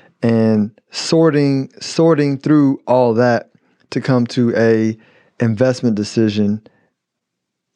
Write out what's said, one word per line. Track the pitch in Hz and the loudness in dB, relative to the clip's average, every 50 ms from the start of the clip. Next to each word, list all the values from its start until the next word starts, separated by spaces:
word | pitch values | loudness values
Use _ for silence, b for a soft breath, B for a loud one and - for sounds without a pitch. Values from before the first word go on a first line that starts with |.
| b b b b - | b b b b -2
and | 117 117 113 110 110 110 107 104 107 - _ _ _ | 0 2 2 2 2 2 0 0 -2 -6 _ _ _
sorting, | - - - - 170 160 165 160 139 147 143 143 139 135 135 - _ - | -14 -12 -6 -2 0 2 2 2 2 0 0 0 -2 -2 -4 -8 _ -16
sorting | - - - - 165 165 165 156 147 143 139 | -16 -6 -2 0 2 2 2 2 0 -2 -2
through | 135 - 151 156 151 143 135 135 - _ | -2 0 2 2 4 4 2 0 -2 _
all | - 123 127 127 120 110 | 0 0 2 2 2 2
that | 117 123 123 117 113 - _ _ _ _ _ _ _ _ _ | 2 2 2 0 -2 -4 _ _ _ _ _ _ _ _ _
to | - 123 117 | -8 -6 -2
come | - 131 123 120 | 0 0 0 0
to | 117 - 127 120 117 - | -2 -2 -2 -2 0 0
a | 107 113 113 113 110 110 110 110 - b b b b b b b b 123 | 0 2 2 2 0 0 -2 -4 -8 b b b b b b b b -2
investment | 113 110 101 131 131 123 - - 120 110 | -2 0 0 0 0 0 -2 -2 -2 -2
decision | 104 104 - - 120 113 107 101 107 104 101 104 107 - b b b b b b b _ _ _ _ _ _ _ _ _ _ _ _ _ _ _ | -2 -4 -4 -2 0 0 0 0 -2 -2 -2 -4 -6 -8 b b b b b b b _ _ _ _ _ _ _ _ _ _ _ _ _ _ _